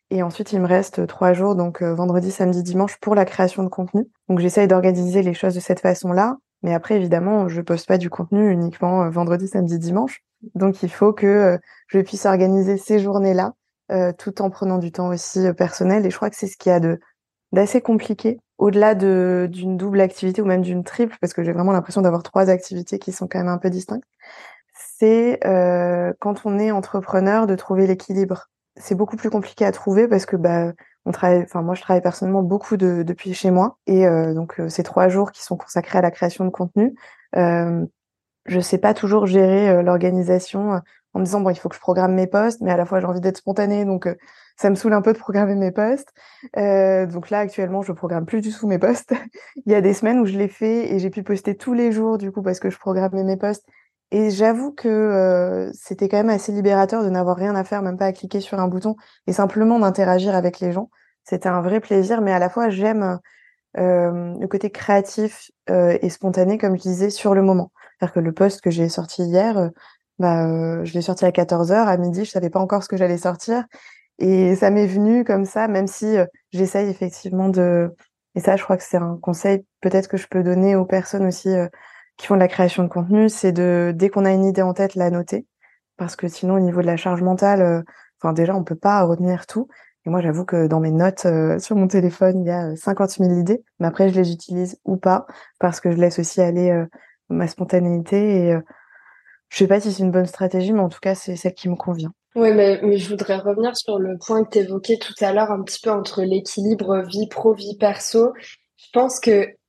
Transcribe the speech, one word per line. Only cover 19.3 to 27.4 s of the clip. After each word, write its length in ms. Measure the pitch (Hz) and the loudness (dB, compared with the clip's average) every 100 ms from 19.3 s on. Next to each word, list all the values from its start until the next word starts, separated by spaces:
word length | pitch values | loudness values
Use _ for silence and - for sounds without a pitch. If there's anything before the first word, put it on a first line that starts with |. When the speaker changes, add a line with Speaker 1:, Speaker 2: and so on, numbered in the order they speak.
| 180 180 | 0 -2
Speaker 1:
d'une 240 | 180 185 185 | -4 -6 -4
double 260 | 196 196 | -2 2
activité 380 | 185 - 185 185 | 2 0 -4 -2
ou 60 | 202 | 0
même 160 | 185 | 0
d'une 220 | 180 180 | 0 -4
triple, 340 | 175 - 233 - | -6 -4 -4 -2
parce 140 | 175 | -6
que 100 | - | -4
j'ai 80 | 170 | -4
vraiment 200 | 170 185 | 0 2
l'impression 300 | 190 - 208 | 2 0 0
d'avoir 200 | 185 170 | 2 0
trois 280 | - 190 190 | -2 2 4
activités 500 | 185 180 180 175 202 | 2 0 -10 -8 -8
qui 120 | - | -8
sont 160 | 185 180 | -10 -8
quand 120 | 185 | -6
même 80 | 180 | -4
un 100 | 175 | -2
peu 140 | 185 | -4
distinctes. 360 | 180 185 220 - _ - - - - _ - - - | -4 -8 -10 -12 _ -20 -20 -20 -20 _ -20 -20 0
C'est, 400 | 220 226 240 247 - | 4 4 2 0 0
euh, 680 | 190 180 175 175 175 175 180 | 2 2 2 0 -2 -2 -4
quand 260 | 208 202 214 | -6 -4 -4
on 140 | 202 | -2
est 100 | 214 | 0
entrepreneur, 800 | 208 190 196 185 185 190 214 | -2 -4 -6 -2 0 2 2